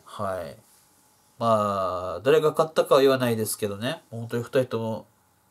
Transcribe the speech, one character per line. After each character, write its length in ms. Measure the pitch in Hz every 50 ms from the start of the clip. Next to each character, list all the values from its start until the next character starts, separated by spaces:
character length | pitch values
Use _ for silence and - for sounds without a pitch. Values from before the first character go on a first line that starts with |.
| _
は 360 | - - - 104 98 95 92 85
い。 120 | 73 65 - _ _ _ _ _ _ _ _ _ _ _ _ _ _ _ -
ま 760 | 117 113 113 107 104 104 101 98 95 90 90 90 90 90 87 87
あ、 20 | 101
誰 160 | 131 156 156
が 120 | 151 151
勝 180 | 147 - 160 156
っ 40 | -
た 120 | - -
か 100 | - 165
は 60 | 139
言 80 | 135 135
わ 80 | 131 131
な 120 | 127 120
い 60 | 117
で 100 | 110 110
す 120 | 107 - -
け 100 | - 101
ど 80 | 101
ね、 260 | 98 110 131 160 170 - _
本 180 | 113 113 117 117
当 80 | 120 120
に 60 | 113
二 60 | -
人 160 | - 135 127 123
と 120 | - 113
も 280 | 113 113 110 - - _ _ _ _ _ _ _ _ _